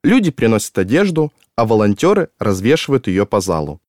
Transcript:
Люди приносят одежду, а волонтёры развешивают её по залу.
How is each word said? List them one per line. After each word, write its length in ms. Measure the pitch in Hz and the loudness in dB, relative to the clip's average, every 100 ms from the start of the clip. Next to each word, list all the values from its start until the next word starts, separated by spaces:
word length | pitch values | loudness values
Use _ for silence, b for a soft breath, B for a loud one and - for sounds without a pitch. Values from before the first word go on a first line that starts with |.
Люди 260 | 143 254 185 | 2 2 0
приносят 480 | - 117 107 - - | 0 0 0 -2 -4
одежду, 540 | 95 147 202 160 151 _ _ - | 0 0 0 -2 -4 _ _ -4
а 80 | |
волонтёры 640 | 113 110 104 101 170 202 82 _ | 0 2 2 2 2 0 -2 _
развешивают 680 | 104 92 107 156 - 135 104 | -4 -2 0 0 0 -2 0
её 200 | 92 101 | -2 0
по 140 | 107 | -2
залу. 400 | 95 82 73 76 | -2 -4 -4 -10